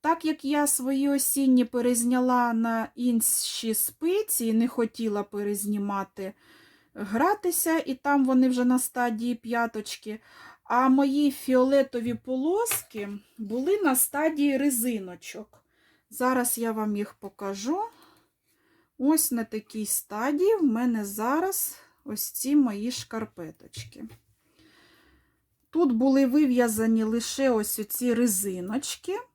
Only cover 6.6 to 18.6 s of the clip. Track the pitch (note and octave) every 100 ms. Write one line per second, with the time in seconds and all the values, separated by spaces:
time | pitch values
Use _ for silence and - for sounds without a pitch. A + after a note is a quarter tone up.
6.6 | _ _ _ - G3+ A3 E4+ G#4 F4+ E4+
7.6 | E4 D#4+ - C4 C#4+ C#4+ C4 B3+ B3+ B3
8.6 | B3 B3+ - B3+ A#3+ A3 A#3+ A#3+ A3+ A#3
9.6 | A#3 A3 G#3 - G#3+ G#3+ _ - - -
10.6 | _ A#3+ B3 C4 C#4 C#4 C#4+ C#4+ - B3+
11.6 | C4 C#4 C4+ A#3+ A3+ A#3 - C4 D4 G4
12.6 | A#4 - - A3 G3+ G3+ _ - G#3 A#3
13.6 | C#4+ G#4 E4+ C4 - C#4+ D#4 D#4 C#4+ C4+
14.6 | C#4+ B3 B3 A3 F#3 F3+ - - G#3+ _
15.6 | _ _ _ _ _ - B3+ B3+ B3 A#3
16.6 | A#3 A3 G#3+ G3+ G#3 - G3 - G3 G3
17.6 | A3+ F4+ A4+ _ - _ _ _ _ _